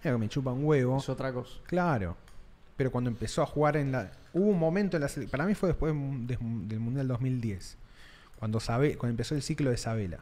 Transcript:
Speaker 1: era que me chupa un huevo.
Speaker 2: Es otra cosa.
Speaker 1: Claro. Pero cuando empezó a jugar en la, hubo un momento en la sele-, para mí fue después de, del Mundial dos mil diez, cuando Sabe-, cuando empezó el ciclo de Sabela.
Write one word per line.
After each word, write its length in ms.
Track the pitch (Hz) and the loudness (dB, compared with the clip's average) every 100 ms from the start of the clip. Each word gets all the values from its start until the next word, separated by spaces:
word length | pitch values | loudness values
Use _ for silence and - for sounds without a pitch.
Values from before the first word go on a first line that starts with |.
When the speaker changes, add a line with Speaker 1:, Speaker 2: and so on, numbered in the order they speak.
Speaker 1:
era 100 | 165 | 0
que 60 | 123 | 0
me 80 | 104 | 0
chupa 240 | - 131 | -2 -2
un 140 | 123 151 | 0 4
huevo. 320 | 147 127 131 | 4 4 2
Speaker 2:
Es 100 | - | 0
otra 240 | 131 131 | -4 -2
cosa. 240 | 123 123 - - | -4 -8 -12 -2
Speaker 1:
Claro. 500 | 175 175 127 90 87 - - - - - - | 2 4 2 0 -6 -12 -18 -18 -20 -20 -2
Pero 160 | 135 | 0
cuando 180 | 123 123 | 2 0
empezó 320 | 110 110 - | -2 -2 0
a 40 | 147 | 0
jugar 320 | 143 151 151 | 4 4 4
en 160 | 139 | 2
la, 180 | 131 95 - - | 0 -4 -12 -4
hubo 160 | 170 202 | 2 4
un 100 | 190 | 4
momento 380 | 160 180 202 170 | 4 2 2 2
en 40 | |
la 40 | 143 | 0
sele-, 200 | - 113 | -2 -4
para 160 | 131 175 | 0 0
mí 100 | 214 | 2
fue 140 | 180 | 2
después 240 | 151 165 151 | 2 2 0
de, 420 | 139 139 120 117 | -2 -4 -4 -4
del 400 | 117 117 95 110 | -2 -4 -4 -4
Mundial 260 | 117 135 135 | -2 -2 -2
dos 140 | 120 | 0
mil 180 | 131 127 | 0 0
diez, 380 | 113 98 - - - - - - - - | -2 -4 -10 -16 -20 -20 -20 -20 -20 -8
cuando 220 | 110 110 | -2 -2
Sabe-, 380 | 117 120 147 - | 0 2 2 2
cuando 140 | 120 | -2
empezó 240 | 117 117 151 | -2 -2 -2
el 60 | |
ciclo 280 | - 156 139 | -2 0 0
de 60 | 120 | 0
Sabela. 420 | - 113 98 76 | -2 -2 -4 -6